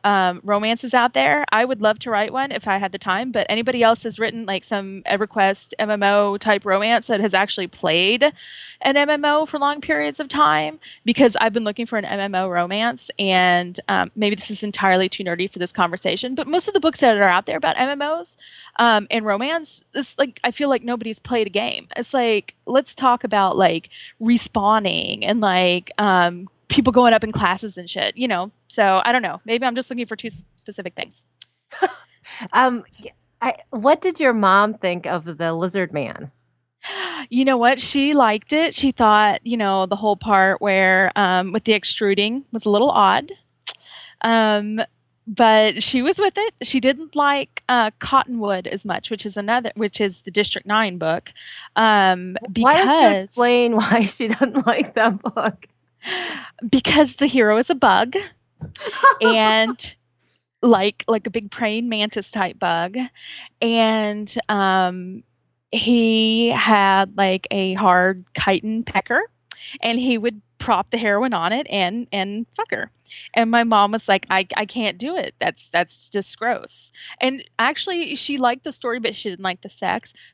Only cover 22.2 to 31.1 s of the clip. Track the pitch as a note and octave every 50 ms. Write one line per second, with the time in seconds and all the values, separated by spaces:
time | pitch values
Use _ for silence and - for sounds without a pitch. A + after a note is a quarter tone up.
22.2 | A#3+ A#3 A3 G#3 - - - _ - - A#3+ C4+ C4+ - - - C4+ B3+ A#3+ A#3+
23.2 | - G#3+ G#3+ G3+ G3 F#3 - - F#3+ E3 E3 E3 - - - - - - - -
24.2 | A3+ A3+ A#3+ A3+ - - - A3 G3 G#3 A3 A3 G3+ F#3 E3 E3 - - - G#3
25.2 | - - G#3+ A#3+ G#3+ G3 F#3 F#3 F#3 F3+ F3 F3+ F3+ - - - G#3 G3+ F#3 F3+
26.2 | F3 F3 F3 F3 G3 - _ _ _ - - C#4+ A3+ B3+ G#3+ B3 B3 A#3 A3+ A3
27.2 | - A3 A3 - G#3+ F3 F#3 F#3+ - G#3 - F3+ F3 E3 - F#3 - G2+ - -
28.2 | B3+ B3 G3+ F3 F#3 G#3+ - _ _ - - A#3 G#3 G3 F#3+ F#3 - A#3 A#3+ B3+
29.2 | G#3+ F3 D3+ F#3 - A3 A#3 A#3+ C4 B3+ A#3 B3+ B3+ - B3+ A#3+ A#3 - A3 G#3
30.2 | - A3+ F3 D#3+ - _ _ _ _ - G3+ - F3+ F3+ - - - -